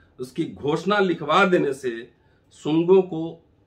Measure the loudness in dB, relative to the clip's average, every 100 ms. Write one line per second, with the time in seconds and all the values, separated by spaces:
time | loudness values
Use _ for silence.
0 | _ -14 -10 -6 -8 -6 -4 -2 0 2
1 | 2 0 0 2 4 2 0 -4 -6 -8
2 | -12 _ _ _ _ -10 -2 0 4 4
3 | 4 -4 -8 -10 _ _